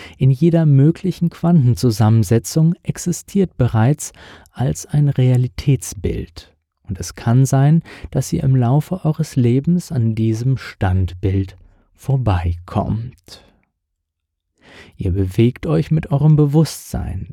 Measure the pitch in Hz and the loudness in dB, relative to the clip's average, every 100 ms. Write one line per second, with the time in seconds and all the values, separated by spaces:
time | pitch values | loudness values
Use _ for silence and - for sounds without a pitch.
0 | - - 135 131 170 165 156 135 147 165 | -18 -2 0 2 2 4 4 4 4 2
1 | 185 - 170 - 165 175 120 113 127 104 | -4 -4 -4 -2 2 4 4 2 0 2
2 | 107 113 107 117 - 160 160 180 - - | 4 4 2 0 0 0 2 0 -6 -6
3 | 180 170 - 202 185 - 123 113 117 151 | -6 -8 -4 -2 -2 0 0 2 2 0
4 | - - - - _ - 143 156 - 147 | -6 -18 -20 -20 _ -6 -6 -6 -4 0
5 | 143 131 127 127 123 - - 135 - 98 | 0 2 2 2 0 -4 -2 -2 -4 -8
6 | 92 - - - - _ _ _ - 92 | -6 -6 -10 -16 -20 _ _ _ -12 -10
7 | 85 - - 123 135 135 143 165 - - | -12 -6 0 2 2 2 4 2 0 -12
8 | - 135 - 170 143 131 120 143 - 185 | -8 -6 -4 -2 0 2 2 0 -2 -4
9 | 156 156 156 139 120 127 139 180 - 147 | -4 -4 -4 0 2 2 0 -2 -2 -2
10 | 113 110 113 110 127 127 - - 98 92 | -2 0 -2 -2 -2 -4 -6 -4 -2 0
11 | 90 - 98 95 95 - - _ _ _ | -2 -4 -2 -2 -4 -10 -20 _ _ _
12 | - 135 113 90 85 85 - 110 - 110 | -4 -2 0 -2 -2 -6 -6 -6 -4 -4
13 | 123 - _ - _ _ _ _ _ _ | -8 -16 _ -20 _ _ _ _ _ _
14 | _ _ _ _ _ _ _ - - - | _ _ _ _ _ _ _ -20 -20 -8
15 | 95 98 95 104 120 - - 156 156 156 | -4 -2 -2 2 0 0 -2 -2 0 -2
16 | - 143 151 151 147 147 156 - - - | -2 0 4 4 4 2 0 -4 -10 -8
17 | - 92 - | -8 -8 -6